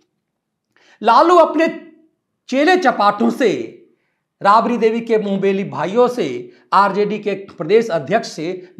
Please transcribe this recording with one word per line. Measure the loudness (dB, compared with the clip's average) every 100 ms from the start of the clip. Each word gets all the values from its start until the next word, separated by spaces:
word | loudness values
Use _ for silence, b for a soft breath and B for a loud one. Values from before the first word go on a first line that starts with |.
| _ _ _ _ _ _ _ b b b
लालू | 2 4 6 6
अपने | 4 2 -2 -4 -16 _ _ _ _ _ -6
चेले | 0 2 2
चपाटों | 2 2 0 2 -2
से, | 0 -2 -2 -8 -16 _ _ _ _ _ _
राबड़ी | 2 2 2 0
देवी | 0 0
के | -2 -2
मुंहबेली | -2 -2 -2 -2
भाइयों | -6 -6 -4 0 0
से, | 0 -6 -8 -12 B B
आरजेडी | 2 2 0 -2 -4
के | -6
प्रदेश | -8 -10 -12 0 2 2
अध्यक्ष | -4 -2 -4 -4
से | -10 -10 -10 -14